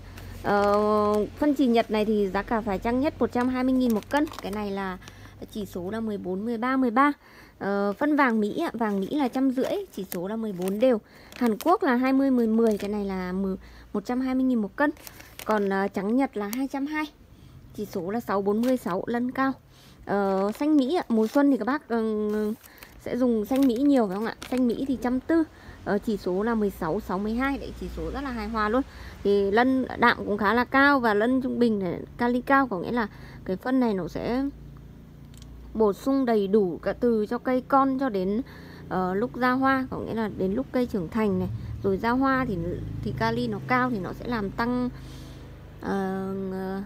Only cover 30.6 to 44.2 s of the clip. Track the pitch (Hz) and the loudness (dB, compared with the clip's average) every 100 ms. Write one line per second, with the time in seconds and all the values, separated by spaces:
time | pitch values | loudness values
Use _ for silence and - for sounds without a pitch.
30.6 | 233 269 285 277 233 208 233 262 254 240 | 2 4 6 6 4 2 2 2 0 2
31.6 | 240 208 180 110 - - 240 247 247 277 | 2 2 0 -4 -8 -2 0 0 4 4
32.6 | 262 185 - 240 208 - - - - 185 | 4 -2 -2 -2 -2 -6 -18 -14 -6 -4
33.6 | 254 262 240 190 156 - 180 247 277 - | 0 2 2 0 -2 -4 -2 -2 -2 -6
34.6 | - - - - - - - - - - | -18 -18 -20 -20 -20 -20 -20 -20 -18 -18
35.6 | - 220 208 190 269 269 247 220 196 214 | -8 2 2 2 0 2 4 2 4 4
36.6 | 185 147 196 - 247 220 208 240 262 254 | 4 0 -4 0 2 2 0 -2 0 -2
37.6 | 254 277 269 262 269 196 185 214 - - | 4 4 4 2 0 0 0 -2 -4 -12
38.6 | - - - 185 180 190 247 240 254 254 | -18 -16 -6 -2 0 -2 -4 0 0 2
39.6 | 269 262 262 156 78 220 214 - 190 214 | 2 2 -2 -6 -4 -4 -4 -2 -2 -2
40.6 | 269 254 240 226 160 220 214 185 185 - | -2 -2 -2 -2 -4 0 0 0 -2 -6
41.6 | - - 196 185 226 254 269 262 247 180 | -8 -4 -2 0 0 2 2 2 0 -2
42.6 | 175 160 - - 214 - 226 226 240 202 | -4 -4 -6 -6 -6 -2 0 0 -2 -4
43.6 | - 254 254 214 160 - | 0 0 2 -2 -6 -8